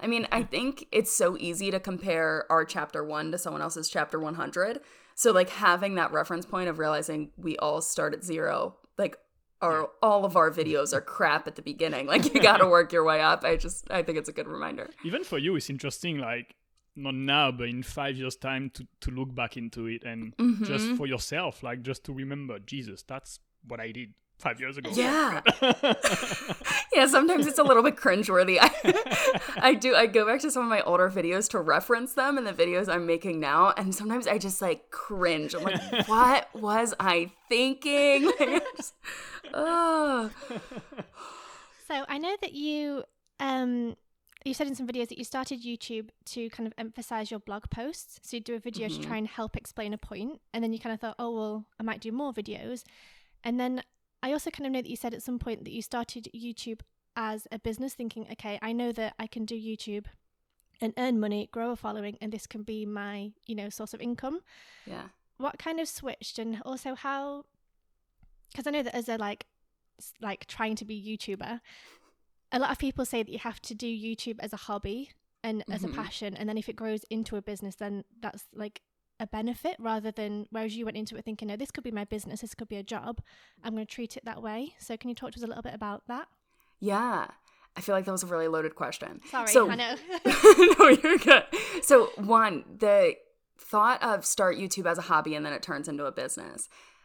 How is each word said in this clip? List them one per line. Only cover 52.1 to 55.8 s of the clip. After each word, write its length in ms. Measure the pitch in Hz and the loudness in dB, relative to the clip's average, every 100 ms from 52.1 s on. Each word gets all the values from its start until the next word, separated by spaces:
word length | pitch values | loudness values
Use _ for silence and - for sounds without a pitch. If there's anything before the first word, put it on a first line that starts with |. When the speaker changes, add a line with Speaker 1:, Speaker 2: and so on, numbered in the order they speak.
Speaker 3:
more 200 | 233 285 | -6 -6
videos." 520 | 220 208 208 220 240 - _ - - _ _ | -8 -10 -10 -10 -12 -14 _ -20 -20 _ _
And 140 | 233 247 | -6 -2
then 240 | 254 254 - _ _ - | -2 -4 -8 _ _ -10
I 100 | 262 | -4
also 180 | 294 330 | -4 -4
kind 160 | - 277 | -8 -6
of 60 | |
know 100 | 262 | -6
that 80 | 247 | -6
you 60 | 240 | -8
said 180 | 240 | -8
at 80 | 226 | -10
some 160 | 233 247 | -8 -8
point 260 | - 226 | -6 -10
that 80 | - | -10
you 100 | 233 | -12